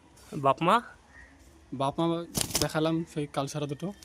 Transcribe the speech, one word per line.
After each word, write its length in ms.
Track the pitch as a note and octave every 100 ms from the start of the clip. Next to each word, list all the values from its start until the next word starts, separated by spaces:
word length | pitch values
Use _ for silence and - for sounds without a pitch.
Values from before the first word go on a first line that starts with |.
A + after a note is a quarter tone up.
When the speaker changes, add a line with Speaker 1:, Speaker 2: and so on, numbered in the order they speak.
| - - - E3 C3+
Speaker 1:
বাপ 120 | C3
মা? 140 | E3 A#3 - - - - - - - - -
Speaker 2:
বাপ 260 | B2+ C3+ D#3
মা 60 | E3 E3 E3+ - - -
দেখালাম 320 | D3 D#3+ D#3+ E3 E3+
সেই 140 | D#3 C#3+ -
কালসারা 320 | C#3 D3+ C#3+
দুটো। 160 | C#3+ F3+ G3+